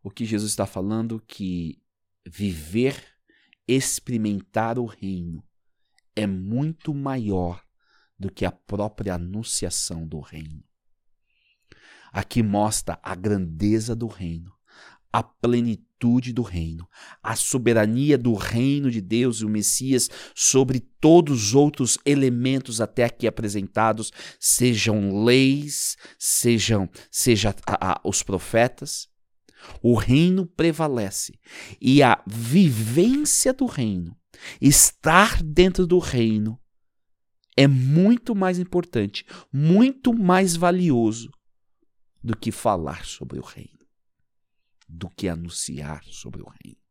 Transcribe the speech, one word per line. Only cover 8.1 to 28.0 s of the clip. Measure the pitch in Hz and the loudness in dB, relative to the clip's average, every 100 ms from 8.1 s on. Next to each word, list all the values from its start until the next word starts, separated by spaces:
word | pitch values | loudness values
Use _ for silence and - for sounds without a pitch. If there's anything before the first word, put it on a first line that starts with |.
| _ | _
do | 95 | -12
que | - 92 | -6 -6
a | |
própria | - - 101 101 - 98 | -6 -10 -6 -6 -6 -8
anunciação | 90 87 101 113 - 90 - - 82 80 | -6 -8 -10 -8 -6 -6 -6 -8 -10 -10
do | 78 | -12
reino. | 71 78 78 156 _ _ _ _ _ _ _ _ _ _ _ - _ - _ | -14 -16 -16 -18 _ _ _ _ _ _ _ _ _ _ _ -20 _ -20 _
Aqui | 101 - 120 | -10 -4 0
mostra | 110 101 107 - - 85 | 0 2 0 -2 -6 -12
a | - | -12
grandeza | 92 104 101 87 80 104 110 110 113 | -6 -2 -2 -2 -2 0 0 0 -6
do | 117 | -8
reino, | - 87 82 87 _ _ - - _ _ | -8 -10 -10 -14 _ _ -20 -20 _ _
a | 110 | -4
plenitude | - _ 120 120 120 110 _ _ 120 123 123 | -4 _ 0 0 0 -4 _ _ 0 2 0
do | 117 | -6
reino, | 110 90 82 82 87 - - - | -6 -6 -6 -8 -16 -20 -20 -14
a | - 113 | -8 -4
soberania | - 135 120 113 107 120 147 139 | -2 0 2 4 2 2 2 2
do | 120 | 2
reino | 104 - 117 131 143 139 | -2 -2 0 0 0 -2
de | 113 | -4
Deus | 92 113 127 110 | -2 0 0 -2
e | 107 | -4
o | |
Messias | 107 101 - 131 127 - - - | -2 -2 -2 0 0 0 -8 -18
sobre | - - 131 131 131 | -2 2 2 2 -2
todos | - _ 156 170 156 127 104 | -6 _ 8 8 6 -2 2
os | |
outros | 135 147 - 120 - - | 4 4 2 -2 0 0
elementos | 143 135 120 127 135 127 113 | 2 2 0 0 -2 -4 -6
até | 107 - 117 | -4 0 -2
aqui | - 113 | 0 -4
apresentados, | - 107 104 98 - 110 110 107 - - - | -4 -6 -4 -4 0 0 0 -8 -14 -20 -6
sejam | - - 123 110 113 107 101 98 | -2 2 2 2 0 0 0 2
leis, | 113 131 135 139 147 - - - - _ | 4 4 4 0 -4 -6 -6 -8 -16 _
sejam, | - - 120 117 104 107 92 - - | -4 0 2 0 2 0 -2 -8 -12
seja | - - 110 104 - - | -2 2 2 2 -4 -6
a, | - 92 | -4 -2
a, | - | -4